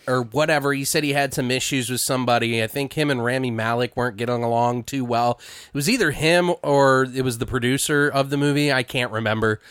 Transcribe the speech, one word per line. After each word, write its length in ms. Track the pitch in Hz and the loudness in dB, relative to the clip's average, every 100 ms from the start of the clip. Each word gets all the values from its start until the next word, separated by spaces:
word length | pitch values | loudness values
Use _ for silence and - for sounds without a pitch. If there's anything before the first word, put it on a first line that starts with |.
| - | -4
or 160 | 127 | -2
whatever. 500 | 117 127 156 151 139 | -2 -2 2 2 0
He 100 | 139 | -2
said 180 | 135 160 | -2 -2
he 100 | 147 | 0
had 220 | 139 139 | 0 0
some 160 | 139 123 | -2 -2
issues 400 | 127 - 135 117 | -2 -2 -2 -2
with 100 | 123 | -4
somebody. 640 | - 131 123 117 117 113 | -2 -2 0 2 2 0
I 60 | 110 | -2
think 240 | 143 139 | -4 -4
him 180 | - 147 | -2 -2
and 140 | 127 | 0
Rami 260 | 120 131 131 | 0 -2 -2
Malek 460 | 113 113 117 123 - | -2 -2 -2 -2 -2
weren't 200 | 123 101 | -4 -4
getting 280 | 120 120 | -4 -2
along 400 | 117 117 120 123 | 0 0 0 -2
too 200 | 113 139 | -6 -6
well. 360 | 123 117 120 120 - - - | -2 0 0 -2 -8 -20 -10
It 60 | |
was 160 | 139 147 | -4 0
either 220 | 254 170 | 2 0
him 400 | 135 156 175 180 170 | 0 2 4 4 0
or 460 | 147 143 135 131 131 | 2 4 6 4 2
it 100 | 127 | 0
was 160 | 127 117 | -2 -2
the 80 | 123 | -4
producer 600 | 127 120 135 - 147 143 | -2 0 0 0 0 2
of 220 | 135 139 | 0 0
the 60 | 143 | 0
movie. 360 | 147 143 147 | 2 2 2
I 120 | 131 | 0
can't 260 | 123 135 120 | 0 -2 -2
remember. 500 | 110 110 110 110 107 - | -2 -2 2 2 0 -6